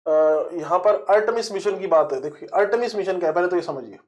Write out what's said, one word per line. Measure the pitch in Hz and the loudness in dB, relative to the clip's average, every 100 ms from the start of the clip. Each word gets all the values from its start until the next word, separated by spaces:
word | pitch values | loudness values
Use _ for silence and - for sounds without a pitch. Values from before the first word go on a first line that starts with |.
| 160 | 0
अ, | 156 156 156 - | 4 4 2 0
यहाँ | 175 151 180 | -6 -2 2
पर | 202 208 - | 2 2 2
Artemis | 208 214 233 220 | 2 2 -2 -4
mission | 196 196 190 | -4 -4 -4
की | 185 | 2
बात | 160 143 | 2 2
है। | 131 | -2
देखिए, | 147 - - | -6 -10 -4
Artemis | 185 208 240 240 214 | 0 0 0 -2 -4
mission | 185 185 | -4 -2
क्या | 165 | 0
है, | 170 | 0
पहले | 180 | 0
तो | 180 | -2
ये | |
समझिए। | 170 139 113 95 | -4 -8 -12 -18